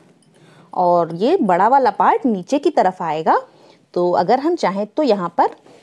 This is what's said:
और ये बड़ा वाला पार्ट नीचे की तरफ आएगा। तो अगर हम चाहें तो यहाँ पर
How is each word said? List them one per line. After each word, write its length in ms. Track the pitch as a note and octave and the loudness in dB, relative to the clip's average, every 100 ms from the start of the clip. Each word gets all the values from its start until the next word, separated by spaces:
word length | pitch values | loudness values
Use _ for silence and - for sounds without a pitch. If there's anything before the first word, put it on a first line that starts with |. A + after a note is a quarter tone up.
| _ _ _ _ _ - - - | _ _ _ _ _ -20 -14 -2
और 380 | F3+ F3 E3 E3 | 0 2 0 -2
ये 200 | A3+ G4 | 0 0
बड़ा 300 | A3 F3 G#3+ | 0 2 2
वाला 240 | C#4 B3 | 2 0
पार्ट 320 | - G3+ A4 C4 | 0 0 2 0
नीचे 340 | G3+ F3 C#4+ | -4 -2 -2
की 100 | F4 | 0
तरफ 300 | D4+ G3 - | 0 -2 -2
आएगा। 360 | E3+ D#3 E3+ G4 - _ - _ _ | -6 -4 0 0 -2 _ -20 _ _
तो 180 | - F3 | -4 -2
अगर 260 | F3 F3 B3+ | 0 0 0
हम 160 | D4 F4 | 0 -2
चाहें 300 | G3 F#3+ G#3 | -4 -4 -8
तो 160 | - | -4
यहाँ 300 | D4+ G3+ F3 - | 0 0 -2 -2
पर 200 | F#4+ - _ - | -2 -2 _ -18